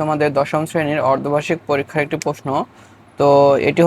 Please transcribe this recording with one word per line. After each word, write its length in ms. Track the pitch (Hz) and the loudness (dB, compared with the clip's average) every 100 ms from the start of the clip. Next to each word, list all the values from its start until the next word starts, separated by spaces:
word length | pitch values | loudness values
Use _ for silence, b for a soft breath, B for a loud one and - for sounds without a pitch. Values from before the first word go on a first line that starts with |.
তোমাদের 280 | 156 151 151 139 | -2 0 0 0
দশম 240 | 147 156 156 | -2 -2 -2
শ্রেণীর 300 | 170 147 151 123 | -2 -2 -2 0
অর্ধবার্ষিক 480 | 135 143 147 147 165 - | -2 -2 -4 -2 -6 -2
পরীক্ষার 340 | 139 139 156 143 | -4 -2 -4 -4
একটি 120 | 156 147 | -4 -6
প্রশ্ন। 220 | 147 143 143 247 B B B _ - | -6 -4 -4 -4 B B B _ 0
তো 80 | 143 143 139 139 139 | 4 6 6 4 2
এটি 120 | 151 | 2